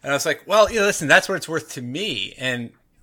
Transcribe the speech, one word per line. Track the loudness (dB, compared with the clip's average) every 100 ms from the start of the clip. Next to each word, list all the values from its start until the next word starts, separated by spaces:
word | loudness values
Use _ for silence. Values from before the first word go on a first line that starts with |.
And | -4
I |
was | -2 -2
like, | -4 0
"Well, | 4 4
you | 4
know, | 0
listen, | 0 4
that's | 4 4
what | -4
it's | -4
worth | -8 -8
to | -12
me, | -10 -8 -6 -6 -8 -6
and | -4 -4 -6 _ _ _